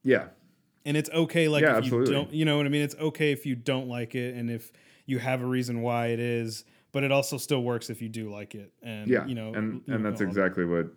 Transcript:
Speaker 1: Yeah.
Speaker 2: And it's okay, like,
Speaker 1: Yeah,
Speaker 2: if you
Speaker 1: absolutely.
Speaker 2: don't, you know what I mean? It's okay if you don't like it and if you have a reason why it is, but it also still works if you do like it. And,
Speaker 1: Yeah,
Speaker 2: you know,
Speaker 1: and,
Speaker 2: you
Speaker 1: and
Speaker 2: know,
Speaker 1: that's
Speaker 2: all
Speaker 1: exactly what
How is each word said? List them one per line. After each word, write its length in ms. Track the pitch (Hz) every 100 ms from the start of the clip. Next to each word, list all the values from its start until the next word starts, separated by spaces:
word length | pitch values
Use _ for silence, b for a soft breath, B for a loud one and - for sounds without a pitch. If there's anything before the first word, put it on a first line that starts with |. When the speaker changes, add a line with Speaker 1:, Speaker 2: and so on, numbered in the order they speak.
Speaker 1:
Yeah. 260 | 131 113 - - _ _ _ _
Speaker 2:
And 120 | 147 151
it's 120 | 147
okay, 380 | 165 165 170 156
like, 140 | 147
Speaker 1:
Yeah, 160 | 151 113
Speaker 2:
if 60 |
you 160 | 120 120
Speaker 1:
absolutely. 120 | 127
Speaker 2:
don't, 180 | 139 143
you 100 | 151
know 120 | 156 147
what 100 | 143
I 40 |
mean? 120 | 147
It's 140 | 147 -
okay 360 | 156 151 151
if 140 | 135 143
you 80 |
don't 320 | 123 123 131 127
like 260 | 120 117
it 200 | 131 123
and 160 | 123 117
if 220 | 117 - b b b -
you 120 | 127
have 220 | 127 131
a 60 | 127
reason 360 | 127 123 117
why 260 | 120 117 117
it 120 | 117
is, 440 | 120 117 113 110 b b b
but 100 | 139
it 80 | 139
also 260 | 139 139 127
still 240 | - 139
works 280 | 123 120 -
if 120 | 113
you 60 | 113
do 220 | 113 110
like 240 | 104 101
it. 180 | 107 101 _
And, 260 | 117 107 107
Speaker 1:
Yeah, 180 | 117 80
Speaker 2:
you 80 |
know, 200 | 117 110
Speaker 1:
and, 280 | 110 110 123 -
Speaker 2:
you 80 |
Speaker 1:
and 80 | 117
Speaker 2:
know, 80 | 107
Speaker 1:
that's 100 | -
Speaker 2:
all 60 | 98
Speaker 1:
exactly 380 | 98 92 92
what 240 | 85 85 82